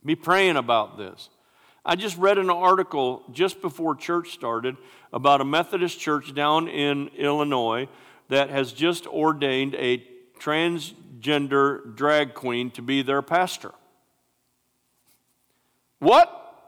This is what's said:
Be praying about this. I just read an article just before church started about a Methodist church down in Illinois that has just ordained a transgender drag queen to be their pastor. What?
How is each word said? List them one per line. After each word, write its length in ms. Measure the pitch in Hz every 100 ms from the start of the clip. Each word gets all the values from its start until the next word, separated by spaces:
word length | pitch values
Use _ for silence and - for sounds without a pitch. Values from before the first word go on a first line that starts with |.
Be 120 | 143 156
praying 420 | 160 185 190 151
about 400 | 123 117 104 104
this. 320 | 95 90 - _ _ _ _ _ -
I 100 | 175
just 220 | 214 170
read 200 | 196 196
an 100 | 185
article 760 | 175 185 185 180 147 127 127 -
just 300 | 123 185 -
before 340 | 175 - 160 147
church 360 | - 175 170
started 440 | - 123 113 127 131 - - -
about 260 | 120 139 139
a 60 | 139
Methodist 540 | 156 170 196 175 -
church 340 | - 147 139
down 340 | 139 147 156 165
in 420 | 147 143 143 143 -
Illinois 720 | 143 147 147 131 113 113 135 - - - _
that 220 | 135 139
has 240 | 139 127
just 340 | 113 165 170 -
ordained 680 | - 156 151 139 131 135 -
a 280 | 127 123 - - _ _
transgender 1600 | 151 156 170 170 156 - - 123 120 147 139 139 139 135 120 110
drag 380 | 147 151 143
queen 380 | - 127 120 123
to 100 | 120
be 200 | 120 139
their 180 | 131 139
pastor. 500 | 139 170 180 - 104 - _ _ _ _ _ _ _ _ _ _ _ _ _ _ _ _ _ _ _ _ _ _
What? 560 | 143 269 349 - - -